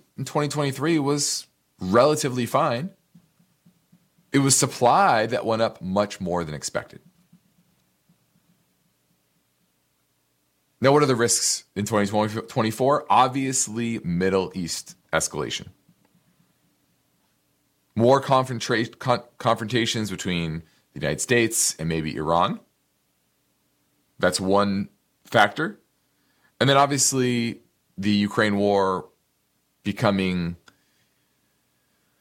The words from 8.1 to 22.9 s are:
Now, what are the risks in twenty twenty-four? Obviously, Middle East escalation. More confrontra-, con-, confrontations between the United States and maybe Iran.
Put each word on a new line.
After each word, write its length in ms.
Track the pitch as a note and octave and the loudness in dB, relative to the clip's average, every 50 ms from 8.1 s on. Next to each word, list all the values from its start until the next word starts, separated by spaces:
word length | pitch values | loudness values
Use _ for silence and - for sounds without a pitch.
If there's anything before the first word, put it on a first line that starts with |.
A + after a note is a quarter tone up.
| _ _ _ _ _ _ _ _ _ _ _ _ _ _ _ _ _ _ _ _ _ _ _ _ _ _ _ _ _ _ _ _ _ _ _ _ _ _ _ _ _ _ _ _ _ _ _ _ _ _ _ _ _ - | _ _ _ _ _ _ _ _ _ _ _ _ _ _ _ _ _ _ _ _ _ _ _ _ _ _ _ _ _ _ _ _ _ _ _ _ _ _ _ _ _ _ _ _ _ _ _ _ _ _ _ _ _ 0
Now, 120 | B2 C3+ C#3 | 4 4 6
what 100 | D3+ D3 | 6 6
are 40 | |
the 80 | C3 C3 | 4 2
risks 500 | A2+ A#2 A#2 - - - - - - - _ - | 2 2 0 0 0 -2 -2 -4 -4 -8 _ -8
in 80 | - G2+ | -6 -4
twenty 220 | G2+ A2+ G#2 G2+ G2 | -2 0 0 0 0
twenty-four? 960 | G#2 G#2+ G#2+ G#2+ G#2 A2+ - - - B2+ A2 A2 A2+ - B2+ C3+ C#3+ D3 - - | 0 -2 -2 -2 -2 -6 -10 -6 -4 -2 -2 -2 -2 0 0 2 0 0 0 2
Obviously, 880 | G2 A2+ C3 C3 C3 C#3 C3+ C3 C3 - - - G#2+ A2+ A#2 A#2 A2+ G#2+ | 4 4 4 4 2 -2 -4 -4 -2 -4 -4 -4 -4 -6 -6 -4 -6 -6
Middle 520 | - E2+ F2 F2 F#2 F#2+ F#2+ F#2+ F#2 - - | -4 -4 -2 0 0 2 2 0 -2 -2 -6
East 420 | F#2+ F2 E2 - - - - - _ _ _ - | -8 -8 -6 -8 -10 -12 -14 -20 _ _ _ -2
escalation. 560 | D#2+ D#2+ - - D2 D2 - - - - - - _ _ _ _ _ _ _ _ _ _ _ _ _ _ _ _ _ _ _ _ _ _ _ _ _ _ _ _ _ _ _ _ _ _ _ _ _ _ _ _ _ _ _ - | -2 -2 -2 -6 -6 -8 -6 -8 -10 -12 -14 -20 _ _ _ _ _ _ _ _ _ _ _ _ _ _ _ _ _ _ _ _ _ _ _ _ _ _ _ _ _ _ _ _ _ _ _ _ _ _ _ _ _ _ _ -2
More 280 | G#2+ A2+ A#2 C3+ C#3 C3 | 2 4 6 6 4 4
confrontra-, 760 | - C3+ C3 B2+ A#2+ C3 A2+ - - B2 A2 A#2 - - - | 2 2 2 2 0 -4 -8 -4 -2 -2 -2 -2 -2 -6 -6
con-, 260 | - C3 B2 A#2+ - - _ | -2 0 0 0 -2 -8 _
confrontations 760 | - - B2 A2+ G#2 A2+ G#2 B2 A#2+ A2+ A2 - A#2 G#2+ G2+ | -4 0 0 0 0 -2 -2 -2 -2 0 0 -2 -4 -4 -6
between 520 | F#2+ - - G2 F2+ E2+ E2 D#2+ D#2 E2 - _ _ _ _ _ - | -6 -8 -6 -4 -4 -2 -2 -4 -6 -8 -10 _ _ _ _ _ -12
the 60 | - | -6
United 200 | D2 C#2+ D2+ - | -4 -4 -4 -2
States 560 | - - A#2+ A#2+ A2+ A2 - - - - - | -2 2 2 2 2 2 0 -2 -2 -2 -4
and 100 | - D#2+ | -4 -4
maybe 300 | E2 E2 E2 D#2 D#2 - | -4 -4 -4 -4 -4 -6
Iran. 440 | - D#2 D#2 E2+ E2+ F2+ - A#3+ - - _ _ _ _ _ | -6 -2 0 2 2 2 0 -2 -6 -12 _ _ _ _ _